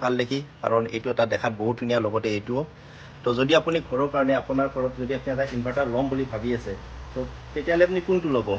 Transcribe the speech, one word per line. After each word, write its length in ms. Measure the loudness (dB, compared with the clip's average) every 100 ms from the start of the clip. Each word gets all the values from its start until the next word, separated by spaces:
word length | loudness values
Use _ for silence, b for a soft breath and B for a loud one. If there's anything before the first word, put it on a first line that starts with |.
ভাল 100 | 2 0
দেখি, 220 | 0 -2 -6 -4
কাৰণ 200 | 2 2 2
এইটো 160 | -2 -2
এটা 140 | 2 2
দেখাত 260 | 2 -2 0
বহুত 160 | -2 0
ধুনীয়া, 200 | 0 2
লগতে 280 | 2 0 0 -2
এইটোও। 260 | -2 -4 -4 B B B B B
তো 40 | 0
যদি 180 | 2 4
আপুনি 240 | 4 4 0 0
ঘৰৰ 180 | 0 0
কাৰণে, 180 | 2 2 2
আপোনাৰ 240 | 0 0 0
ঘৰত 180 | 0 -4 -4
যদি 140 | -4
আপুনি 160 | -4 -2
এটা 100 | -2 -2 -2
ইনভাৰ্টাৰ 300 | -2 0 0
ল'ম 100 | 0 0
বুলি 160 | 0 -2
ভাবি 180 | -4 -2
আছে, 180 | -2 -4 -10 -10 -14 -10
তো 60 | -8 -8 -10 -8
তেতিয়াহ'লে 300 | -4 0 4
আপুনি 160 | 4 4
কোনটো 280 | 2 2 4
ল'ব? 200 | 2 2